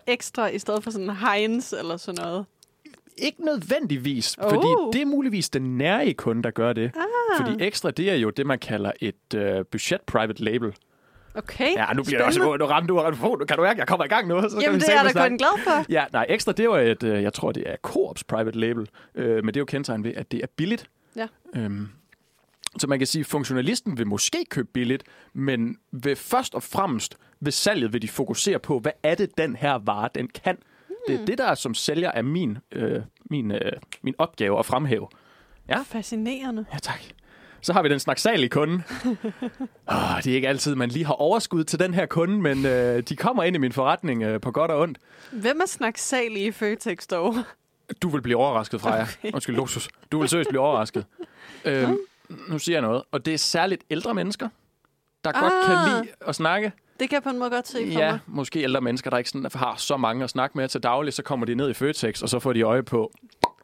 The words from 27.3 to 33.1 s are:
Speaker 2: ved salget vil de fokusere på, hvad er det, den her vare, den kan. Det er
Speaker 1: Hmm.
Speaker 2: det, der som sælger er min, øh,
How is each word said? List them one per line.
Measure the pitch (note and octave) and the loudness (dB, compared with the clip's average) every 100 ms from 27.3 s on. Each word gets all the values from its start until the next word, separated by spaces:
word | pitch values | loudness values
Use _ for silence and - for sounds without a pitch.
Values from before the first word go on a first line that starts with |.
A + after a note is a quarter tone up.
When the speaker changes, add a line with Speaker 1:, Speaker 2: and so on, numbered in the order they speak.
| - | -8
Speaker 2:
ved | D3 | -4
salget | - G3+ G3 A2+ | 0 2 2 2
vil | A#2 | 0
de | G#2+ | -2
fokusere | - B2 A#2 G3+ E3 | -2 -2 0 0 0
på, | - C3 | 0 0
hvad | A2 - | 0 0
er | D3+ F3 | 0 2
det, | G3 - | 0 0
den | D#3+ A#2+ | -2 0
her | C#3+ B2+ G#2+ | 0 0 -2
vare, | G#2 A#2 C#3 | 0 -2 -2
den | B2 - | -6 -4
kan. | F#3 - _ _ - A4 A#4+ | -4 -4 _ _ -16 -8 -4
Det | |
er | - | -2
Speaker 1:
Hmm. | - | -2
Speaker 2:
det, | B3+ | 0
der | A#3 C#3+ | 0 0
som | B2+ | -2
sælger | A2 - D#3 F3 | -4 -2 -2 0
er | A#2 | 0
min, | B2+ E3+ C3+ G#2+ - | 0 0 -2 -4 -8
øh, | - A2+ A#2+ G#2+ | -4 -2 -2 -6